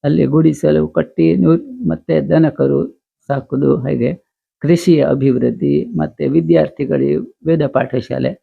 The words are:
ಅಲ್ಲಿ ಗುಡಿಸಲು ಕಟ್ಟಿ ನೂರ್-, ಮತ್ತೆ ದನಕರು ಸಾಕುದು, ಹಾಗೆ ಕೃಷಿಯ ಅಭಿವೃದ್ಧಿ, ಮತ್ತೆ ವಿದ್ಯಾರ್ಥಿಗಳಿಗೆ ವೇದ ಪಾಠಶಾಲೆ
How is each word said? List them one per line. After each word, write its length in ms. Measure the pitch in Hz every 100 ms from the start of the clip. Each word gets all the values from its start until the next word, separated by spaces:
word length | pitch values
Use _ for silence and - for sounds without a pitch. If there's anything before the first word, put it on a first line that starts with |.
ಅಲ್ಲಿ 220 | 147 160 131
ಗುಡಿಸಲು 600 | 151 160 147 - - 156
ಕಟ್ಟಿ 480 | 165 - - 165 180
ನೂರ್-, 540 | 165 165 277 254 240
ಮತ್ತೆ 320 | 80 - 160
ದನಕರು 800 | 143 160 156 - 139 139 135 _ _ _ -
ಸಾಕುದು, 500 | 139 - 135 143 135
ಹಾಗೆ 360 | 127 131 120 - _ _ _ _
ಕೃಷಿಯ 460 | 143 170 185 156 139
ಅಭಿವೃದ್ಧಿ, 800 | 143 135 123 120 117 - - 240 185
ಮತ್ತೆ 300 | 151 - 71
ವಿದ್ಯಾರ್ಥಿಗಳಿಗೆ 920 | 151 165 165 151 - 131 143 139 147
ವೇದ 480 | - _ 160 165 139
ಪಾಠಶಾಲೆ 640 | 131 - 131 - 131 127 -